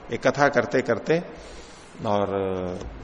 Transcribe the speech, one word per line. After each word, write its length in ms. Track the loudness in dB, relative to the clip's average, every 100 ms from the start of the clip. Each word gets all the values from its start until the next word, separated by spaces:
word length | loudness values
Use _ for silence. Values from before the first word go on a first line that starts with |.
| -8
एक 140 | 0 0
कथा 220 | 4 4
करते 340 | 4 2 2
करते 360 | 2 0 2 0 0 -12 -14 -16 -16 -20 -18 -6 0
और 200 | 2 2 0 0 -2 -4 -6 -8 -12